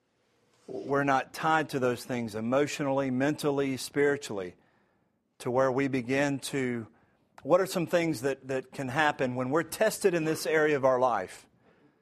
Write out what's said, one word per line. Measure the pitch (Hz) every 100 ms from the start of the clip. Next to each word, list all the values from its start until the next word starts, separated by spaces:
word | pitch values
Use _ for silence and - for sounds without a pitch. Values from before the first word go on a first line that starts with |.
| _ _ _ _ _ _ -
we're | 123 - 139
not | 139 131 -
tied | - 160 160 151
to | 143
those | 123 120
things | - 123 113
emotionally, | 107 113 131 147 - 143 135 135
mentally, | 127 139 147 147 139 139 127
spiritually, | - 143 143 143 - 101 90 - _ _ _ _ _ _ _ _
to | 131
where | 123 135
we | 127 139
begin | 131 117 135 143 139
to, | - 139 127 120 107 _ _ _ _ -
what | 135 180
are | 185
some | 190 160
things | 175 165 127
that, | 135 135 131
that | 131 -
can | - 131
happen | 139 151 143 131
when | 127 127
we're | 160
tested | 160 - 220 - 196
in | 170
this | 156 156 180
area | 156 151
of | 143 131
our | 127
life? | 127 107 92 - - _ _ _ _ _